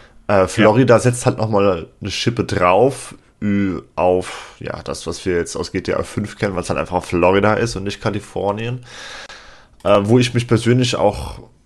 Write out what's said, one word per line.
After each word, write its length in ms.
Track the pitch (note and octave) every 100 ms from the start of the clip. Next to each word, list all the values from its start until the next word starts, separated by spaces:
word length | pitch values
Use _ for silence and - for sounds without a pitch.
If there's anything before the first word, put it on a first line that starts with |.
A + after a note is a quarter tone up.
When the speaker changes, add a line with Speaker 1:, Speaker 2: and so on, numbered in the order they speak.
| - - -
Speaker 1:
Äh, 200 | G2+ F#2
Florida 500 | - G#2 A#2 B2 A2+
Speaker 2:
Ja. 40 |
Speaker 1:
setzt 240 | B2 A#2+
halt 140 | E3 C3
nochmal 480 | A2 G#2 G2+ E2+ - -
eine 80 | G#2
Schippe 340 | - A#2+ A#2
drauf, 720 | F2+ F#2+ F2 F#2+ C3+ - - - _ -
ü-, 400 | G#2 G2+ F#2+ E2+ - -
auf, 600 | F2+ F#2 F2+ - - -
ja, 240 | D2+ -
das, 240 | - - E2
was 180 | -
wir 120 | F#2+ E2+
jetzt 200 | E2 -
aus 160 | F2
G 80 | F#2+
T 140 | F2
A 80 | -
fünf 340 | G2+ - G#2 -
kennen, 180 | G#2
weil's 140 | F2+ E2+
halt 100 | D2
einfach 240 | D#2 F2+
Florida 520 | - F2 F2 G2 G#2+
ist 220 | G#2 B2 F#2+
und 80 |
nicht 180 | G2 -
Kalifornien. 840 | A2 G2+ - F2+ G2 G#2 A#2 B2+ B2 - - - - - - - - _
Äh, 160 | G2 G#2
wo 160 | G2+ B2
ich 160 | B2
mich 120 | A#2+ A#2+
persönlich 500 | A2+ A2+ B2 B2 -
auch 440 | G2+ G2 - - - _